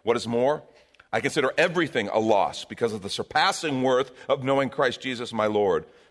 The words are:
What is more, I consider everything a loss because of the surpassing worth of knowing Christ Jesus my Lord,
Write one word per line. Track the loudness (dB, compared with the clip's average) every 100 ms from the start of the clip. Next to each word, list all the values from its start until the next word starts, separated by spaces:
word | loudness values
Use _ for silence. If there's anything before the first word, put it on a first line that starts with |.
What | -2 -2
is | 0
more, | 0 0 -2 -8 -20 _ _ -6
I | -4
consider | -2 0 0 2
everything | 0 0 -2 -2 0
a | 0
loss | 4 4 2 -4 -12
because | -4 -4
of | -4
the | -8
surpassing | -8 -2 2 2 0 -2 0
worth | 2 2 0 -8 -4
of | -2
knowing | 2 2 0
Christ | 0 -2 -2
Jesus | -8 -6 -6
my | 0 2
Lord, | 4 2 2 -2 -20 _